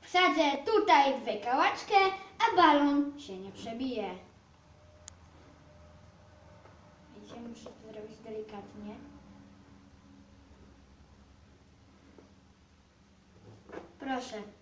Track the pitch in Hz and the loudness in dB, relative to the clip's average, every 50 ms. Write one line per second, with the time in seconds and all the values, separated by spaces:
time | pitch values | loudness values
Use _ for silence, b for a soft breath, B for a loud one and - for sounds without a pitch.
0 | - - - 359 370 359 302 311 311 285 277 277 - - 440 403 - - 330 285 | -20 0 2 4 4 4 4 4 2 2 0 -2 -2 2 2 2 6 6 6 8
1 | 269 269 262 247 - 240 208 208 - 240 247 285 339 403 - - - - 427 392 | 8 6 2 -2 -4 -6 -6 -6 -2 -2 0 2 2 0 0 -4 -6 2 4 4
2 | 392 381 381 B B B B - 440 453 392 370 339 311 294 285 285 285 285 285 | 4 4 0 B B B B -2 0 2 4 6 6 8 8 6 4 4 2 2
3 | 285 285 - - - - 190 185 190 196 190 - - - 226 233 262 269 247 220 | 0 -2 -4 -12 -14 -12 -12 -12 -12 -14 -14 -14 -12 -12 -8 -6 -6 -6 -4 -4
4 | 202 190 180 185 - - - - _ _ - _ _ - - - - - - - | -6 -8 -8 -12 -16 -20 -20 -20 _ _ -20 _ _ -20 -20 -20 -20 -20 -20 -20
5 | - - - - - - - - - - - - - - - - - - - - | -20 -20 -20 -20 -20 -20 -20 -20 -20 -20 -20 -20 -20 -20 -20 -20 -20 -20 -20 -20
6 | - - - - - - - - - - - - - - - - - - - - | -20 -20 -20 -20 -20 -20 -20 -20 -20 -20 -20 -20 -20 -20 -20 -20 -20 -20 -20 -20
7 | - - 208 208 208 - - 240 233 233 - - - - - - 220 220 214 214 | -20 -20 -20 -20 -20 -18 -16 -14 -14 -14 -14 -14 -16 -18 -18 -18 -20 -18 -16 -16
8 | 214 220 220 - - 233 220 220 214 214 214 202 196 - - 208 208 208 208 - | -16 -16 -18 -18 -14 -12 -10 -10 -10 -10 -12 -16 -16 -16 -16 -16 -14 -14 -14 -16
9 | - - - - - - - - - - - - - - - - - - - - | -18 -20 -20 -20 -20 -20 -20 -20 -20 -20 -20 -20 -20 -20 -20 -20 -20 -20 -20 -20
10 | - - - - - - - - - - - - - - - - - - - - | -20 -20 -20 -20 -20 -20 -20 -20 -20 -20 -20 -20 -20 -20 -20 -20 -20 -20 -20 -20
11 | - - - - - - - - - - - - - - - - - - - - | -20 -20 -20 -20 -20 -20 -20 -20 -20 -20 -20 -20 -20 -20 -20 -20 -20 -20 -20 -20
12 | - - - - - - - - - - - _ - _ - _ _ _ _ _ | -20 -20 -20 -20 -20 -20 -20 -20 -20 -20 -20 _ -20 _ -20 _ _ _ _ _
13 | _ _ - _ _ - - - - - - - - - - - - - - - | _ _ -20 _ _ -20 -20 -20 -20 -20 -20 -20 -20 -16 -16 -16 -16 -18 -18 -14
14 | 285 269 262 247 247 - 220 214 202 - - - | -8 -6 -6 -6 -6 -8 -12 -12 -12 -14 -18 -20